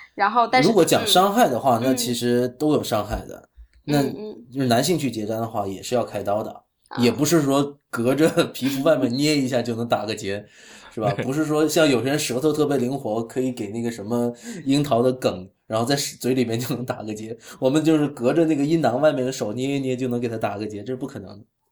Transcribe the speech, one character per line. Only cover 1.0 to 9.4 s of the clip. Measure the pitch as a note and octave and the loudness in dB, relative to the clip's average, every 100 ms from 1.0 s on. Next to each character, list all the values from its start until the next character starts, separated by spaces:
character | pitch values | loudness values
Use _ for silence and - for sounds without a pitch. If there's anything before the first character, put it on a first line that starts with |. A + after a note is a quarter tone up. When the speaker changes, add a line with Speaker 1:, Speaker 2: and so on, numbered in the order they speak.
| A2 | 4
Speaker 2:
伤 | F#3 G3+ | 4 6
害 | G#3 G3+ | 4 4
的 | A#2 | 2
话， | C3+ A#2 | 2 2
Speaker 1:
嗯。 | |
Speaker 2:
那 | B2+ | 2
其 | B2+ B2 | 0 -2
实 | A#2+ A#2+ A#2+ B2 | -2 0 2 0
都 | - D3+ | 0 0
有 | C3+ | 0
伤 | - A2 G2+ | 0 -2 -2
害 | G#2+ - | -6 -8
的。 | G1+ - - - _ - | -16 -20 -20 -20 _ -2
Speaker 1:
嗯。 | |
Speaker 2:
那 | C#3+ | 0
Speaker 1:
嗯， | C3 G#2+ | 0 -4
嗯。 | G#2+ A2 - | -12 -14 -12
Speaker 2:
就 | C3 | -2
是 | C3 | 2
男 | A#2+ | 2
性 | - E3 | 2 0
去 | C3+ | -2
结 | A2 G#2 | -4 -4
扎 | A2 | -4
的 | A2+ | -4
话， | A2 G2 | -4 -6
也 | F#2+ | -6
是 | - B2 | -4 -2
要 | |
开 | G#2+ G#2 | -2 -4
刀 | G2 G#2 | -2 -2
的， | A2 - _ _ - | -4 -12 _ _ -12
Speaker 1:
啊。 | - | 0
Speaker 2:
也 | A#2+ | 0
不 | A2+ D3 | 2 2
是 | E3 | 2
说 | C#3 C#3 C#3+ - _ | 2 2 0 -6 _
隔 | - A#2 | -4 0
着 | C#3 D#3+ E3 B2+ | 2 2 2 -2
皮 | - C4+ | -2 -4
肤 | C#4 | 0
外 | D3+ C#3+ | 2 2
面 | B2 | 2
捏 | B2 D3 | 0 0
一 | D3+ | 2